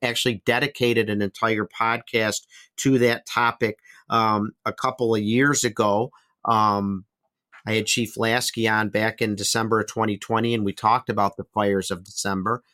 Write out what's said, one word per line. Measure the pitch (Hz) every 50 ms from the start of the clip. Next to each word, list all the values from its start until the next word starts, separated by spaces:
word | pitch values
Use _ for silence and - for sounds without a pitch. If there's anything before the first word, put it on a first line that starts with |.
| -
actually | 120 117 - - 127 117 95 -
dedicated | - 117 123 143 139 - - 127 120 117 117 110 107
an | 104 104 104
entire | 98 - - - 113 113 107 107
podcast | - - - 113 113 117 117 - - - 117 110 107 101 - - _ - - - _ _
to | - - 139 131 123
that | 120 120 117 120 -
topic, | - - 123 120 117 113 - 117 107 107 _ _ - - - _ -
um, | 113 113 113 110 107 104 104 110 - _ -
a | 113
couple | 110 - - 131 127 - 123 113 113
of | 107 107
years | 104 113 123 139 143 143 - -
ago. | 120 107 - 113 104 101 104 120 143 _ _ _ _ _ _ -
Um, | - 117 110 107 107 101 101 101 101 98 95 95 _ _ _ _ _ _ _ _ _ - - -
I | 104 107
had | 110 107
Chief | - - 123 117 104 -
Lasky | - 113 113 113 123 123 - - 117 113
on | 110 110 107 107 101
back | - 107 110 113 110 -
in | 117 107 104
December | 95 101 - - 117 113 110 113 110
of | 104
twenty | - - 117 110 110 104
twenty, | 95 - - 113 110 117 117 117
and | 113 104
we | 98 95
talked | - - 110 113 123 - -
about | 107 104 101 98 -
the | - 98 _ -
fires | 107 104 101 101 98 92 -
of | 98 87 92
December. | - - - - 101 98 95 92 104 117 120 _ _